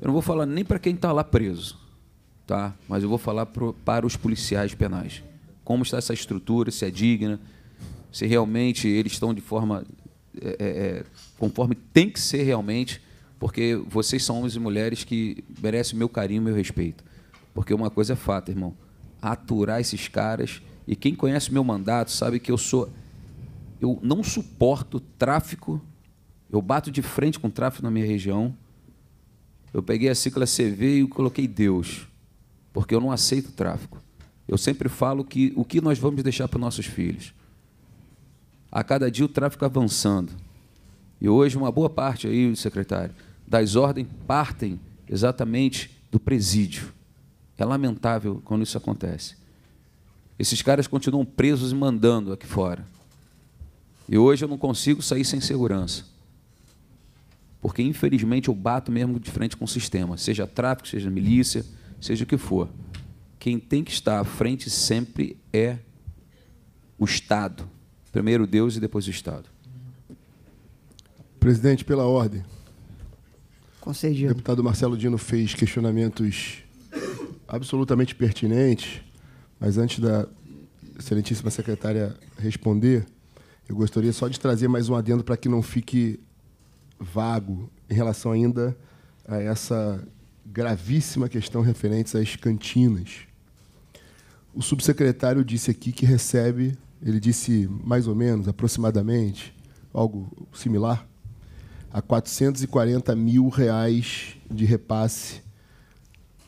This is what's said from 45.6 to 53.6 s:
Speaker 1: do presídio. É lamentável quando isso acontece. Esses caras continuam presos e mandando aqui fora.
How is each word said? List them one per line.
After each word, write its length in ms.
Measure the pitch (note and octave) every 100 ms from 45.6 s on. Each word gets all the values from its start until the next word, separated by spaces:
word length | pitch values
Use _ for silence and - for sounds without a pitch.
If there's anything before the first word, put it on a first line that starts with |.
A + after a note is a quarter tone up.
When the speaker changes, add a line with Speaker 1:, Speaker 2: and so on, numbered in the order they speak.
| C3+ - - - -
Speaker 1:
do 80 | A2
presídio. 760 | - C3 F#2+ G#2 F#2+ - - - - _ - _ - -
É 60 |
lamentável 760 | G#2+ C#3 C3 G#2+ A#2 A2+ G#2 G2+
quando 180 | - G#2+
isso 160 | A2 -
acontece. 580 | - G#2 F2+ D#2+ - - - _ _ _ _ _ _ _ _ -
Esses 240 | G#2+ A2+
caras 240 | - C#3 C3
continuam 400 | C#3 C3+ C#3 C3
presos 460 | - C3+ C#3 B2+
e 20 |
mandando 580 | C#3 C#3 A2+ A2+ A#2 G2
aqui 140 | F#2+ -
fora. 400 | G2+ F#2 F2 - - - - - _ _ -